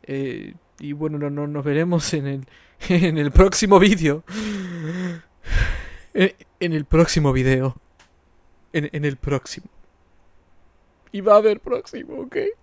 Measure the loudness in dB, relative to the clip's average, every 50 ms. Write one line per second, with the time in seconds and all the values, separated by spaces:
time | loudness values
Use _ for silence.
0 | -12 -10 -8 -8 -8 -8 -8 -10 -14 -16 -18 -20 _ _ _ _ -12 -12 -10 -6
1 | -6 -6 -6 -4 -6 -6 -6 -6 -8 -6 -6 -6 -4 -2 -2 -2 0 0 0 -2
2 | -2 -2 -4 -4 -4 -6 -8 -8 -10 _ _ _ _ _ _ _ -2 0 2 4
3 | 4 2 2 0 -2 4 6 6 6 6 6 0 2 6 6 8 8 6 4 2
4 | 2 0 0 -2 -6 -12 -10 -8 -8 -8 -8 -8 -10 -10 -10 -10 -8 -8 -8 -6
5 | -6 -8 -8 -10 -16 _ _ _ -6 0 0 2 2 2 -2 -6 -8 -14 -16 -20
6 | -20 -8 _ 2 2 2 0 _ -20 _ _ _ -4 -2 -2 -2 -2 _ 4 4
7 | 4 4 2 0 2 2 2 2 2 2 2 2 0 -2 -4 -6 _ _ _ _
8 | -20 _ _ _ _ _ _ _ _ _ _ _ _ _ -6 -6 -6 -4 -8 -6
9 | -6 -6 -6 -6 -6 -4 -4 -4 -6 -8 -16 -16 -16 -20 _ -20 -20 _ _ _
10 | _ _ _ _ _ _ _ _ _ _ _ _ _ _ _ _ _ _ _ _
11 | _ _ -12 -4 2 4 4 6 6 4 0 0 _ -6 -6 -6 -8 -12 -16 -16
12 | -14 -14 -12 -14 -14 -8 -8 -6 -6 -6 -8 _